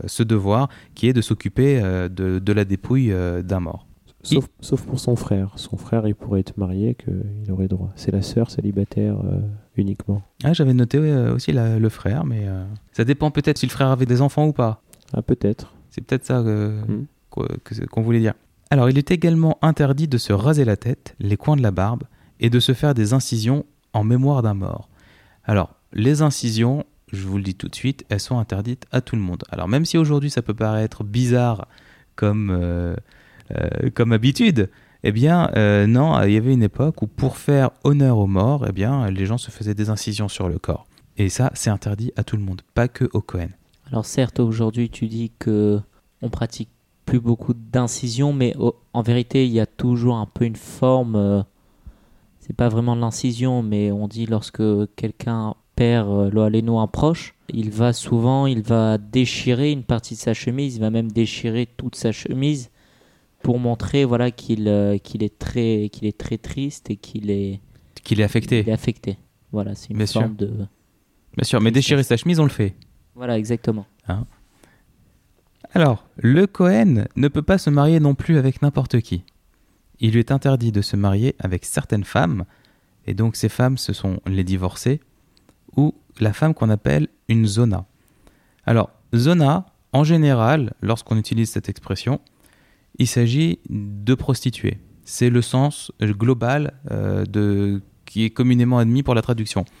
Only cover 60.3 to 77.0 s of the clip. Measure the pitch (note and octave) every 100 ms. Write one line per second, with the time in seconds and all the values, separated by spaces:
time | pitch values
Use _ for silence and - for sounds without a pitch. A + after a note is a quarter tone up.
60.3 | A2 - B2+ C#3+ A#2 A2 A2+ A2+ A2 A2+
61.3 | - A#2 A2+ A#2+ - B2+ - A2+ A2 -
62.3 | C3 C#3 C#3+ A#2+ _ _ _ _ _ _
63.3 | _ - B2 A#2+ A2+ F#2 C#3+ C3+ A#2+ B2
64.3 | - - A2 G#2 G#2 G2+ G2+ - G#2+ G#2
65.3 | - - B2 A2+ G#2+ G#2 - G#2+ - -
66.3 | A2+ - C3+ C#3+ - - G#2 - A2 G2+
67.3 | G2+ G2 G2 - - _ - - G#2+ G#2
68.3 | A#2 - A#2+ G#2+ A2 - - - G2 _
69.3 | _ _ G#2+ G2+ G#2 - G#2+ G#2+ A2+ A2+
70.3 | G#2 G#2 G#2+ G2+ _ _ _ _ _ _
71.3 | - B2 A#2+ A2 B2+ C3+ C#3+ C3 A#2 E3+
72.3 | E3 D3 - G2+ - - _ _ B2 B2
73.3 | A2+ G#2+ A#2 - G#2+ G2 _ - F#2+ A#2+
74.3 | _ _ _ _ _ _ _ _ _ _
75.3 | _ _ _ - F3+ D3 G#2+ - - A#2
76.3 | D3+ G3 - F3+ G#3+ G#3 A2+